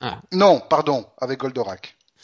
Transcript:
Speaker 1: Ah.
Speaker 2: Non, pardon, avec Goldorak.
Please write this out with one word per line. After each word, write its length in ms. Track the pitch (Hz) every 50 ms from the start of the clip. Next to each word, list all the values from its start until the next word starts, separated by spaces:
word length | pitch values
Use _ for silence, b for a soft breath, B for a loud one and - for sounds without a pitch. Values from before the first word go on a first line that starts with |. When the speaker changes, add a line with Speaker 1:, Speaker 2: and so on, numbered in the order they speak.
Speaker 1:
Ah. 200 | 131 123 - - - -
Speaker 2:
Non, 280 | 180 185 196 196 165 127 - -
pardon, 380 | 156 151 147 147 143 123 - - _ -
avec 200 | 131 127 135 131
Goldorak. 560 | 135 131 127 127 113 98 92 - - - _ _ _ _ _ b